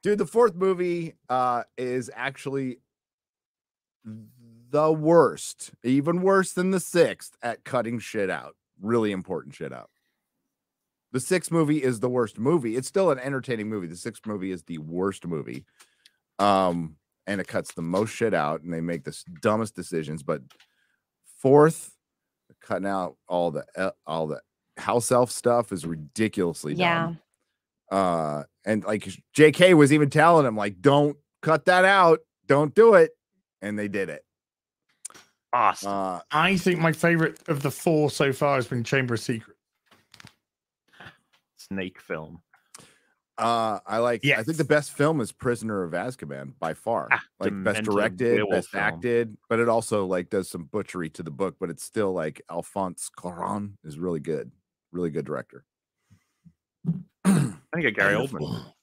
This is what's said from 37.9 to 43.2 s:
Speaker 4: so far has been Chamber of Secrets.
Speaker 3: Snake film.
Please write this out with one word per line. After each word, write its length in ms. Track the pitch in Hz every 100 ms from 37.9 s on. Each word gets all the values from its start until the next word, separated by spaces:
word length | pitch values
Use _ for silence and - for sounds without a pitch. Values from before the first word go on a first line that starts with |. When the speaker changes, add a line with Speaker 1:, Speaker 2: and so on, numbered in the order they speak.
| 156 151
Speaker 4:
so 220 | - 143
far 240 | 131 147 139
has 100 | 120
been 160 | 123
Chamber 320 | 117 139 127
of 60 | 117
Secrets. 400 | - 117 - _ _ _ _ _ _ _ - _ _ _ _ _ _ _ - _ _ _ _ _
Speaker 3:
Snake 440 | - 95 92 -
film. 420 | - 85 78 85 _ _ _ - - _ _ _